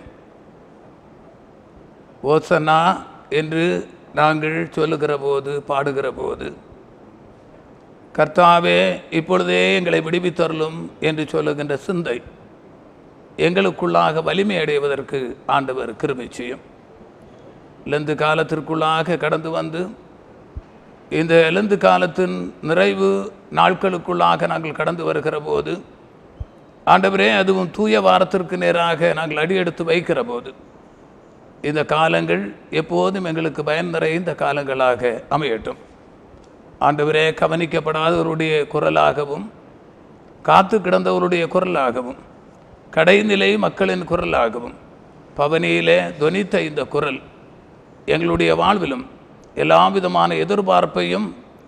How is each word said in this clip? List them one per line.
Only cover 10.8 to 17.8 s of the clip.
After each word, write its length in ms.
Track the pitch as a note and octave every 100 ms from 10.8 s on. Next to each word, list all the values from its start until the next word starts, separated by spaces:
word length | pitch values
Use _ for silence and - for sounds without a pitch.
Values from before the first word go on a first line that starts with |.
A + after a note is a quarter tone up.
| E3 -
என்று 280 | D3+ D#3 D3
சொல்லுகின்ற 500 | D#3+ D3+ C#3+ C#3+ C#3
சிந்தை 440 | - F3+ D#3 A#2+ - - - - - - - - - - - -
எங்களுக்குள்ளாக 840 | D#3+ F3+ F#3+ D#3+ F3+ E3+ E3 D#3
வலிமை 340 | D#3 E3+ G#3 F3+
அடைவதற்கு 800 | D3+ D3 C#3+ C3+ C3 C#3 A#2+ - -
ஆண்டவர் 500 | C#3 C3+ C3 A#2 A2
கிருபை 320 | D3+ B2+ A#2
செய்யும். 300 | - B2 - - - - - - - - - - - - -